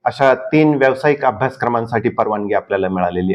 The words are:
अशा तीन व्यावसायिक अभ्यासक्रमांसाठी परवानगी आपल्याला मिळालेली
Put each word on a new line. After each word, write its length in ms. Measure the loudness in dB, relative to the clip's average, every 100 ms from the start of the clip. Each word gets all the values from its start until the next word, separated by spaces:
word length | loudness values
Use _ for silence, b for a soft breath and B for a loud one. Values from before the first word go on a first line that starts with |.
अशा 300 | -6 2 2
तीन 400 | 2 2 2 2
व्यावसायिक 500 | 4 2 2 0 0
अभ्यासक्रमांसाठी 840 | 0 0 -4 -2 -2 -2 -2 -2 -2
परवानगी 460 | -2 -2 -2 -2
आपल्याला 340 | -4 -2 -4 -2
मिळालेली 460 | -2 -2 -2 -2